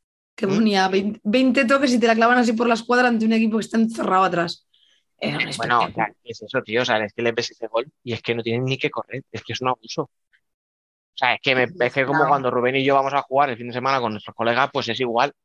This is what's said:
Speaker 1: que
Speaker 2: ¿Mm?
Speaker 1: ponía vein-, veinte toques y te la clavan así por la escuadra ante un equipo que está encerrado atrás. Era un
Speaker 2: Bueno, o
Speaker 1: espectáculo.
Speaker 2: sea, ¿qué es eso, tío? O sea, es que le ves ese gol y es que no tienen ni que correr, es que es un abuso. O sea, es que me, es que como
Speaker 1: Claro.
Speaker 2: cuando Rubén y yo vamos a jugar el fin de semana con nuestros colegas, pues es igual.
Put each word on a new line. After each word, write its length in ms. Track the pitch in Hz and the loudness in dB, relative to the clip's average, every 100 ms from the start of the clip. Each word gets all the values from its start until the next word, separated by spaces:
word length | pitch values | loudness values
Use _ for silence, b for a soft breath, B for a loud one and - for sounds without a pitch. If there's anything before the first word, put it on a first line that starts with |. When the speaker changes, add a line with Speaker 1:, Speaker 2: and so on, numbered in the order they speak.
| _ _ _ | _ _ _
Speaker 1:
que 140 | - 202 | -6 0
Speaker 2:
¿Mm? 80 | 202 | 2
Speaker 1:
ponía 320 | 220 196 190 | 2 2 2
vein-, 320 | 196 202 - | 0 -2 -4
veinte 420 | 208 254 262 269 262 | 0 2 2 2 2
toques 260 | 277 277 | 2 2
y 60 | 240 | 2
te 80 | 226 | 2
la 80 | 226 | 4
clavan 220 | 233 247 | 4 4
así 160 | 233 | 2
por 140 | 226 240 | 2 0
la 80 | 226 | 0
escuadra 340 | 233 247 247 | 0 2 2
ante 160 | 226 220 | 2 2
un 80 | |
equipo 240 | 226 226 220 | 2 2 0
que 80 | 196 | -2
está 120 | 226 | 0
encerrado 460 | 220 - 202 185 | 0 -2 0 2
atrás. 420 | 185 170 170 - _ _ _ _ _ - | 2 0 -4 -6 _ _ _ _ _ -10
Era 180 | - 143 | -6 -4
un 40 | - 113 | -4 -4
Speaker 2:
Bueno, 220 | 113 120 | 0 2
o 20 | |
Speaker 1:
espectáculo. 140 | 98 110 | 0 -2
Speaker 2:
sea, 200 | 107 - | -6 -6
¿qué 80 | 120 | -18
es 100 | 113 | -16
eso, 180 | 107 127 | -8 -6
tío? 200 | 107 117 | -2 -2
O 20 | 120 | 0
sea, 180 | 110 | 0
es 80 | 107 | -2
que 100 | - | -4
le 100 | 117 | -4
ves 180 | 117 117 | -2 -6
ese 160 | - 113 | -8 -6
gol 240 | 113 147 _ 123 | -6 -6 _ -10
y 80 | |
es 80 | 110 | -8
que 120 | - 117 | -4 -4
no 60 | |
tienen 220 | 117 117 | -2 -2
ni 140 | 131 131 | -2 -4
que 120 | 147 | -4
correr, 340 | 117 - 107 - | -6 -10 -12 -12
es 100 | 110 | -14
que 80 | - | -10
es 80 | 113 | -4
un 80 | 127 | -2
abuso. 360 | 127 113 - | -2 -6 -8
O 1160 | 139 _ _ _ _ _ _ _ _ _ _ - | -10 _ _ _ _ _ _ _ _ _ _ -4
sea, 140 | 127 | -2
es 60 | 107 | 0
que 140 | 139 127 | 0 0
me, 80 | |
es 300 | 117 92 123 | 0 0 -2
que 120 | 143 131 | 0 0
como 140 | 156 | 2
Speaker 1:
Claro. 100 | 135 | 2
Speaker 2:
cuando 220 | 139 127 | 2 0
Rubén 240 | 120 123 135 | 0 0 0
y 80 | 135 | 2
yo 80 | |
vamos 180 | 139 135 139 | 2 2 -2
a 80 | |
jugar 260 | - 135 143 | 0 0 0
el 80 | 117 | -2
fin 80 | 120 | -8
de 40 | |
semana 260 | 123 131 135 | -4 -2 0
con 120 | 117 | -2
nuestros 240 | 107 - - | -6 -10 -4
colegas, 340 | 113 120 139 | 0 2 0
pues 160 | 139 113 | -2 -4
es 100 | 113 | -4
igual. 340 | 123 117 143 - | -2 0 0 -2